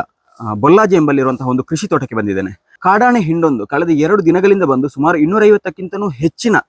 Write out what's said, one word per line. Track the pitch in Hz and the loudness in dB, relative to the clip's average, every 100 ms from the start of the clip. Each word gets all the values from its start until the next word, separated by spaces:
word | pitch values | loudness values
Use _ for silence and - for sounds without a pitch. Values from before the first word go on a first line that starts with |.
| - _ _ - | -6 _ _ -14
ಆ, | 113 | -10
ಬೊಲ್ಲಾಜಿ | 107 135 190 214 180 | -2 4 4 4 2
ಎಂಬಲ್ಲಿರುವಂತಹ | 151 139 131 127 131 | 2 0 -2 -2 -4
ಒಂದು | 127 | -4
ಕೃಷಿ | - 160 208 | -4 -6 -4
ತೋಟಕ್ಕೆ | 151 135 113 | -4 -4 -6
ಬಂದಿದ್ದೇನೆ. | 104 95 95 101 _ _ | -4 -4 -6 -10 _ _
ಕಾಡಾನೆ | 185 208 247 240 | 0 2 2 2
ಹಿಂಡೊಂದು | 160 165 160 123 104 | 0 0 0 0 -4
ಕಳೆದ | 143 170 | -4 0
ಎರಡು | 151 156 208 165 | 0 2 0 2
ದಿನಗಳಿಂದ | 175 196 196 | 2 4 2
ಬಂದು | 165 131 139 | 2 0 -2
ಸುಮಾರು | - 151 175 | -2 0 2
ಇನ್ನೂರೈವತ್ತಕ್ಕಿಂತನೂ | 151 214 214 208 190 170 185 196 208 | 0 2 4 2 0 -10 -10 -6 -6
ಹೆಚ್ಚಿನ | 123 160 - 233 180 | -4 -4 -4 -2 0